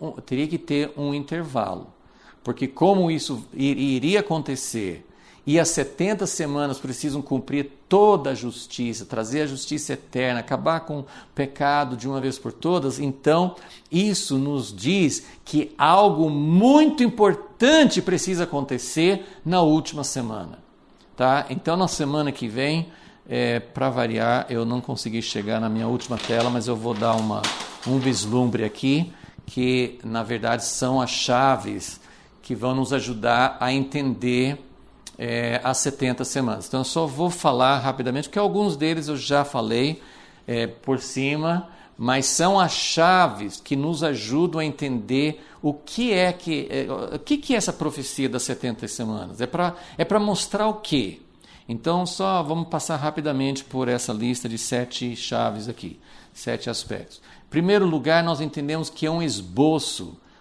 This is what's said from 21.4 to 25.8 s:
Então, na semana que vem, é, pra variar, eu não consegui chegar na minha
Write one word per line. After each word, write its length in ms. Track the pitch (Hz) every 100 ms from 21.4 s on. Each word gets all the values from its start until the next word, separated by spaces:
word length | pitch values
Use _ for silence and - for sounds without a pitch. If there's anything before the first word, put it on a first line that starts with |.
| -
Então, 280 | 131 160 180
na 100 | 180
semana 420 | - 139 151 147
que 200 | 131 117
vem, 400 | 117 143 160 165 - - - -
é, 320 | 123 120 117
pra 280 | - - 131
variar, 580 | 123 117 110 117 123 -
eu 160 | 117 117
não 160 | 123
consegui 400 | 120 123 113 113
chegar 400 | - 107 104 113
na 80 | 113
minha 180 | 110